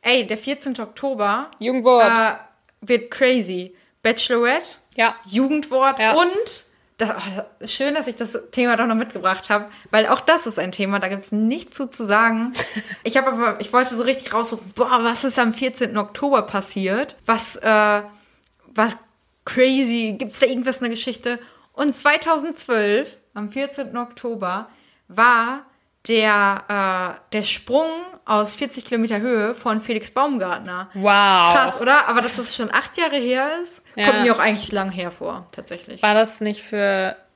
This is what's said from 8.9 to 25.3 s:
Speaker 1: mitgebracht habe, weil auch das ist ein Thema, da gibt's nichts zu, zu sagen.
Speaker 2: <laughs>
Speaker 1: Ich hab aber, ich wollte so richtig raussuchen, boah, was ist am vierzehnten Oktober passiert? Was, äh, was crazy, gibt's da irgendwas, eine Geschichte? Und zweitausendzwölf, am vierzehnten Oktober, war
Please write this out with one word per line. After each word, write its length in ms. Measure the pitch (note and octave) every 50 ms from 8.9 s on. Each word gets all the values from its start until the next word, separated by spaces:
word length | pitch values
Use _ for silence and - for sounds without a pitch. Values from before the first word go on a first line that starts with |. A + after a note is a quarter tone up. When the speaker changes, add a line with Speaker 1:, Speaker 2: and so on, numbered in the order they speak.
| A3+
Speaker 1:
mitgebracht 540 | A3 A#3 A3 - F#3+ F3 F#3 F#3+ F#3 - -
habe, 160 | G#3 G#3 G#3 G#3 - - - -
weil 160 | - G#3+ A3
auch 160 | - B3+ C4
das 240 | - - D#4+ D#4+ D#4+
ist 140 | A#3 A3 -
ein 120 | - F#3
Thema, 280 | F3+ - G3+ F#3+ G3+ G3+
da 80 | F#3+ F#3
gibt's 240 | G3 G3 G3 -
nichts 420 | - G#3 A3 A3 B3+ E4+ F4 - -
zu, 120 | - C#4 B3
zu 180 | - - A#3
sagen. 480 | G3+ G3+ G#3+ A3+ A3+ A3+ A3 A3+ B3 B3+ - - - - G#3+
Speaker 2:
<laughs> 240 | - - - - -
Speaker 1:
Ich 140 | A#3 A#3 C4+
hab 80 | C4 C4
aber, 280 | B3 A3+ A#3+ A3+ G3+ G#3
ich 140 | G#3 - -
wollte 220 | B3 B3+ B3+ A#3+
so 80 | A3+ A#3+
richtig 280 | A#3+ C4+ C4 - - -
raussuchen, 360 | A3 A#3 A3 A#3 A3 - F#3 -
boah, 240 | - B3+ B3 B3+ A#3+ A3+
was 200 | A#3 A#3 A#3 -
ist 160 | C4+ - -
am 120 | B3 A3+ A3+
vierzehnten 440 | - C4+ B3+ B3+ - B3+ G#3+ - G#3
Oktober 460 | G3+ G#3 - - - C#4+ C#4 A#3+ G#3
passiert? 720 | G#3+ - G3+ F#3+ - - G3+ F#3+ F#3 F#3+ A3+ C#4+ D4+ - _ _
Was, 300 | - A3+ A3+ A3+ - -
äh, 460 | - - A3 G#3+ G#3+ G#3+ G#3 G#3 G#3 G#3 G#3 - _ _ _ _ _ _ _ _ _ _ - -
was 220 | - A3 A3+ A3 - - _ _ _ _ _ _ _ _
crazy, 720 | - - B3+ B3+ C4 C4+ C4+ C4+ A#3+ A#3 A#3 A3+ A3 G3+ -
gibt's 200 | C4 G#3 - -
da 60 | C4+
irgendwas, 340 | A#3 C4 A#3+ B3 C4 B3+ B3+
eine 100 | B3+ A#3
Geschichte? 480 | A#3 A3+ - C4 A#3 - - B3 A#3+ A#3+ A#3+ - _ _ _ _ _
Und 200 | - C#4+ D4 B3+
zweitausendzwölf, 1200 | - - D4 D4 D#4 D#4 D#4+ D#4+ D#4 C#4 E4 D#4 - - - B3 A3 G#3 G3+ G3+ A#3 C#4+ D#4 - _ _ _ _
am 160 | G#3 G#3 G3+
vierzehnten 480 | G#3 C4+ C#4 C#4 C#4 - C4+ A3 - A#3+
Oktober, 720 | A#3+ A#3+ - - - A#3+ A#3 G3+ G3 F3+ F3+ G3 A3+ - - _ _ _ _ _ _ _
war 560 | F3+ G3 A3+ B3